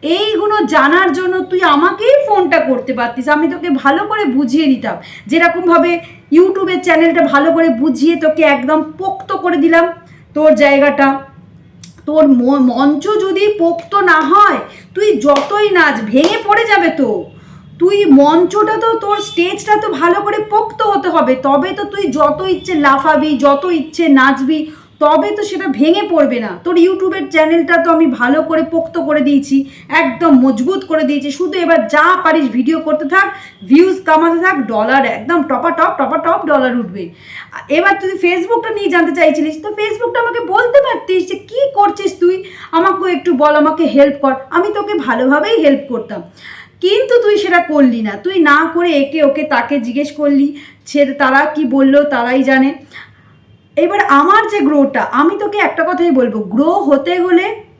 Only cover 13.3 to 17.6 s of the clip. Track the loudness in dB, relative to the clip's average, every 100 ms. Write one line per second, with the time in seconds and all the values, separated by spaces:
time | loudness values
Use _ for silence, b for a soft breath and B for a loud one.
13.3 | 0 0 0 0 -2 -2 0 2 2 2
14.3 | 4 4 2 -6 B B -2 0 2 2
15.3 | 0 0 0 0 2 2 0 -2 0 2
16.3 | -2 0 0 2 0 0 0 -2 -4 -8
17.3 | B B B